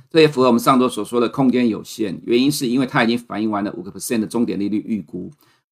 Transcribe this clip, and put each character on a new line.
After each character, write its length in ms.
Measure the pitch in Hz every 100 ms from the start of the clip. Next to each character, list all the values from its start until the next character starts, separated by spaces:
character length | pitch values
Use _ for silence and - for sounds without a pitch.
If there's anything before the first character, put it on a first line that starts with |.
| _
这 120 | 160
也 60 | 151
符 120 | 127
合 60 | 127
我 40 |
们 60 | 117
上 200 | 143 127
周 80 | 123
所 160 | 107
说 160 | 101 120
的 80 | 117
空 240 | - 131
间 160 | 123 123
有 160 | 92
限， 360 | - - 104 82 -
原 160 | 120
因 80 | 139
是 160 | 147 123
因 140 | 123
为 60 | 127
它 180 | 139
已 40 | 117
经 100 | 120
反 260 | - 98
映 80 | 110
完 100 | 104
了 100 | 101
五 100 | -
个 80 | 95
percent 280 | 95 - 117
的 60 | 101
终 200 | 117 120
点 120 | 90
利 120 | 101
率 120 | 104 -
预 140 | 107
估， 280 | - - 92 - _ _ _